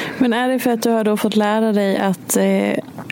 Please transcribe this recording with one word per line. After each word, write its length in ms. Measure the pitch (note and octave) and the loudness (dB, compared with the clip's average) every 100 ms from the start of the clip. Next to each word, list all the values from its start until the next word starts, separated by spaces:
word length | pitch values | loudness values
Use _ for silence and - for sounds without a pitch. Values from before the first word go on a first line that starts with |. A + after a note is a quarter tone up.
| - - | -6 -2
Men 160 | B3+ | 0
är 140 | A3+ B3+ | 0 0
det 100 | B3+ | 0
för 120 | B3+ | 0
att 100 | A#3 | 0
du 80 | A#3 | 2
har 140 | A3+ | 2
då 140 | G#3+ G#3 | 2 0
fått 180 | G#3+ G#3+ | 0 2
lära 380 | G#3 G#3+ A3 | 2 2 2
dig 240 | G#3 G3 F#3+ | 2 0 0
att, 400 | G3 F#3 - G3 | 0 -2 -2 0
eh, 400 | G3 G3 G3+ - - - - | 2 2 0 -2 -6 -12 -10